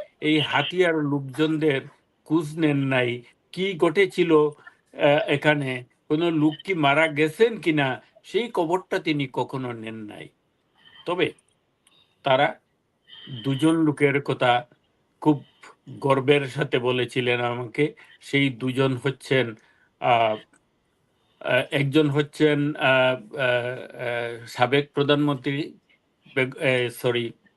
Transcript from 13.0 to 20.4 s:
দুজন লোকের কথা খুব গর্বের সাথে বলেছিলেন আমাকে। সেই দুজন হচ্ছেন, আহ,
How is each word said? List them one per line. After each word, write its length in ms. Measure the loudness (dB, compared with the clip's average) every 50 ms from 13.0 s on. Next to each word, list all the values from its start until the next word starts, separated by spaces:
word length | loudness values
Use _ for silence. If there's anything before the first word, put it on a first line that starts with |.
| _ _ -20 -20 -18 -16 -12 -8 -4
দুজন 320 | -4 -2 2 4 4 4
লোকের 460 | 4 4 2 2 2 2 2 2 0
কথা 440 | -2 -2 -2 0 2 2 2 2 0 -6 _ _ _ _ _ _ _ _ _ -2
খুব 220 | 2 2 2 2 0 _ _ _ -20 -20 -20 _ -20 -18
গর্বের 580 | -12 -4 0 0 0 2 4 4 2 2 2 -2
সাথে 320 | -4 -6 -4 -2 -2 -2
বলেছিলেন 640 | 0 0 0 0 -2 -2 -2 -2 0 0 0 0
আমাকে। 520 | 0 -2 -4 -4 -8 -8 -4 -2 -2 -2 -4 -8 -20 -20 -20 _
সেই 280 | -10 -2 0 0 0 0
দুজন 480 | -2 -4 -6 -4 0 0 0 0 0 -2 -4
হচ্ছেন, 520 | -4 -6 -6 -4 -2 0 0 0 0 -4 -12 _ _ _ _ _ _ _ -4
আহ, 380 | 0 2 2 4 2 0 -2 -4